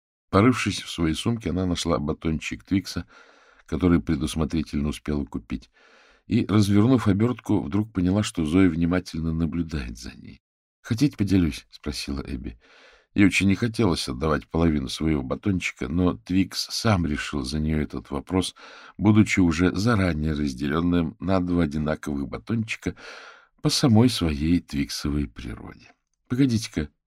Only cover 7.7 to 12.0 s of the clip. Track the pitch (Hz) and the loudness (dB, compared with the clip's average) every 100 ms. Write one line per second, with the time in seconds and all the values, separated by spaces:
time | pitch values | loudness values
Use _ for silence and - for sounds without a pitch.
7.7 | 95 110 95 90 101 110 - 76 90 92 | -2 -2 -2 0 0 0 -4 2 4 4
8.7 | 80 85 90 - 82 82 80 82 82 80 | 4 0 0 -4 -6 -4 -2 -2 -4 -4
9.7 | 76 62 58 52 - - 55 _ _ _ | -6 -8 -12 -16 -18 -20 -20 _ _ _
10.7 | _ - 113 143 - 101 95 82 - - | _ -6 0 0 0 2 4 2 -2 -12
11.7 | - 76 71 | -12 -10 -8